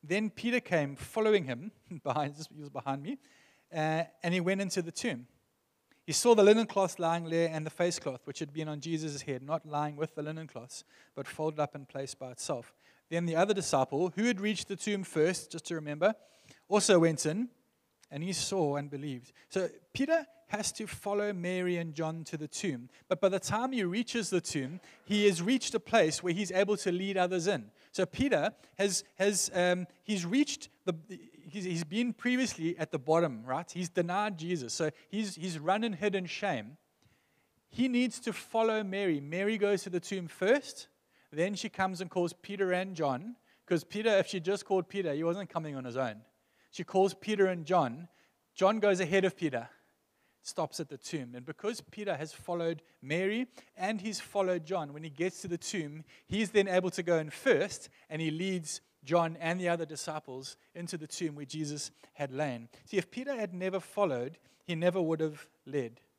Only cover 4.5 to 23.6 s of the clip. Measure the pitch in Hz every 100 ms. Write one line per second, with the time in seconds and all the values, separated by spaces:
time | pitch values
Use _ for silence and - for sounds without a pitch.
4.5 | 190 196 190 165 - 240 123 123 _ _
5.5 | _ _ _ _ _ - 151 240 226 202
6.5 | 214 220 - 190 - 165 170 165 165 165
7.5 | 160 156 - 175 170 - 127 - 135 151
8.5 | 147 156 151 160 160 156 143 135 127 135
9.5 | 160 156 147 151 147 156 - 151 160 160
10.5 | 123 120 - - - - - 135 - 156
11.5 | 151 147 143 135 135 135 - 131 123 -
12.5 | 135 113 _ _ _ _ 170 175 165 196
13.5 | 196 - 143 131 139 180 175 233 202 202
14.5 | 208 - 196 - 202 185 165 156 180 -
15.5 | 170 - 165 151 147 185 220 - _ -
16.5 | - _ 202 196 185 165 156 151 175 247
17.5 | _ _ _ _ _ _ 139 175 180 -
18.5 | 196 151 143 143 139 147 127 - _ _
19.5 | 190 180 - _ - 277 330 294 - _
20.5 | 208 220 - 214 - 208 202 208 190 175
21.5 | 185 180 175 165 147 160 165 156 160 151
22.5 | - 196 127 123 - _ 180 196 190 -
23.5 | 208